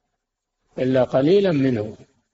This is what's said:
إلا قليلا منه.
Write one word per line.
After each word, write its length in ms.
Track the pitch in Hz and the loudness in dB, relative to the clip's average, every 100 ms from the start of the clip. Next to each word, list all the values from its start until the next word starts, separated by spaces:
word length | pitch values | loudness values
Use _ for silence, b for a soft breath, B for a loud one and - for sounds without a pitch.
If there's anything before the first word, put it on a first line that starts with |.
| _ _ _ _ _ _ _ - | _ _ _ _ _ _ _ -6
إلا 240 | 131 131 | -2 0
قليلا 480 | 123 131 143 202 196 | 0 0 2 2 2
منه. 440 | 147 135 113 107 101 - _ _ | 0 0 -2 -6 -12 -20 _ _